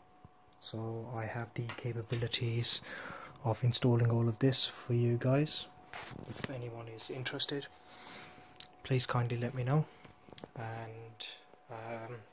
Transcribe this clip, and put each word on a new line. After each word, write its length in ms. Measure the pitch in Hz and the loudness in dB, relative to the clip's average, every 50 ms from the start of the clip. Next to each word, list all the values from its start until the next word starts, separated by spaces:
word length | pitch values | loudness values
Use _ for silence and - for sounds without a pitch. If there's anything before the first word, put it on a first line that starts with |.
| - - - - - - - - - - - - | -16 -20 -20 -20 -20 -20 -20 -20 -20 -20 -20 -18
So 480 | - - - 110 110 113 113 113 - 120 123 | -12 -8 -6 -4 -4 -4 -4 -4 -6 -4 -4
I 100 | 113 110 | -4 -4
have 300 | 104 - 123 117 - - | -4 -4 -4 -6 -4 -4
the 120 | - 120 117 - | -4 -4 -4 -4
capabilities 1040 | - - 123 117 117 110 - 120 117 117 113 - - 120 117 113 120 117 - - - - - - - - - - - - - - - - | -4 -4 -4 -2 -4 -2 -2 0 0 0 0 0 0 0 0 2 2 2 0 0 -2 -4 -8 -10 -10 -8 -10 -10 -10 -12 -14 -10 -2 0
of 180 | 117 110 - - | 0 2 4 4
installing 480 | 123 120 - - 127 120 117 117 117 | 4 4 6 6 6 8 8 6 6
all 180 | 117 117 117 117 | 6 6 4 4
of 100 | 113 - | 4 4
this 260 | - 135 131 - - | 4 6 6 4 2
for 260 | - - - - - 120 | 0 -2 -4 -2 2 4
you 260 | 120 120 120 120 120 | 4 6 6 4 4
guys. 480 | - 127 131 139 151 151 - - - - - - - - - - - - - - - - | 4 6 6 6 4 2 0 -4 -6 -8 -12 -20 -18 -14 -12 -12 -10 -10 -10 -10 -10 -10
If 220 | - - - - | -8 -6 -6 -6
anyone 380 | 139 123 120 120 117 117 117 113 | -6 -6 -6 -6 -8 -8 -10 -10
is 220 | 113 110 - - | -10 -8 -6 -6
interested, 580 | - 131 123 - - 139 - - 147 139 - - - - - - - - - - - - - - - - - - - - - - - - - | -4 -4 -4 -2 -2 0 0 0 0 -2 -4 -6 -12 -18 -20 -20 -18 -16 -16 -14 -14 -14 -14 -14 -16 -18 -20 -18 -18 -16 -16 -18 -16 -10 -2
please 240 | - 135 127 - | 0 2 2 2
kindly 300 | - - 123 120 120 120 | 2 2 2 2 2 0
let 180 | 117 120 120 123 | 0 -2 -2 -2
me 80 | 131 123 | -2 2
know, 220 | 127 139 156 156 - - - - - - - - - - - - - - | 4 4 4 4 2 -2 -16 -20 -20 -20 -20 -20 -20 -16 -16 -16 -12 -10
and, 680 | 131 113 110 113 113 113 113 113 113 113 113 113 110 - - - - - - - - - - | -8 -8 -6 -6 -8 -8 -10 -10 -12 -14 -14 -12 -12 -10 -10 -12 -14 -18 -20 -20 -20 -16 -14
um, 460 | 120 113 113 117 117 113 113 113 123 117 110 - | -12 -10 -8 -8 -8 -8 -8 -8 -10 -12 -14 -16